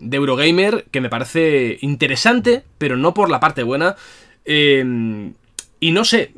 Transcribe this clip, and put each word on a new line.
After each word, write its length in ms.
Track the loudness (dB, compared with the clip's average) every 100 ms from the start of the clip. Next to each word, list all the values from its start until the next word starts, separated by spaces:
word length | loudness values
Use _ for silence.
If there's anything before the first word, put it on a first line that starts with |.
de 160 | -6 -2
Eurogamer, 680 | -2 0 2 2 2 0 -4
que 100 | -6
me 100 | -4
parece 680 | -6 -4 0 2 2 0 -4
interesante, 840 | -4 -2 -2 0 0 2 2 0 -4 -6
pero 180 | -2 0
no 180 | 0
por 160 | 2 0
la 100 | 2
parte 220 | 0 0
buena. 340 | -2 0 -2 -4 -10 -20 -20 _
Eh, 880 | -2 2 4 4 2 -2 -4 -6 -10 -16 _ -20 -20 _
y 100 | -2
no 140 | 0
sé, 280 | 0 0 -2